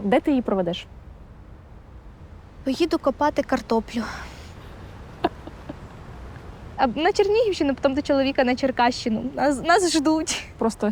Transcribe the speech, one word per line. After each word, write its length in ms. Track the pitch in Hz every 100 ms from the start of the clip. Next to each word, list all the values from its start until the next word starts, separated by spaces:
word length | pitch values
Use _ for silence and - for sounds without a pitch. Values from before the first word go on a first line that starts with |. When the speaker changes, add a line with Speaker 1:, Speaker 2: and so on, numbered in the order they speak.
Speaker 1:
де 160 | 202 254
ти 120 | 311
її 100 | 269
проведеш? 460 | 233 196 170 180 - - - - - - - - - - - - - - - - - -
Speaker 2:
Поїду 340 | 269 262 339 330
копати 460 | 285 262 294 294
картоплю. 600 | - 262 - 226 - 233 214 - - - - - - - - - - - - - - - - - - - - - - - - - - -
А 100 | 262
на 240 | 208 330
Чернігівщину, 640 | 403 392 427 453 349 285 262
потім 180 | 277
до 80 | 269
чоловіка 420 | 294 277 269 277
на 120 | 247 254
Черкащину. 680 | 269 247 240 240 240 220 247 277
Нас, 280 | 277 262
нас 300 | 311 370 359
ждуть. 520 | 311 285 311 330 - - -
Speaker 1:
Просто 340 | 226 - 214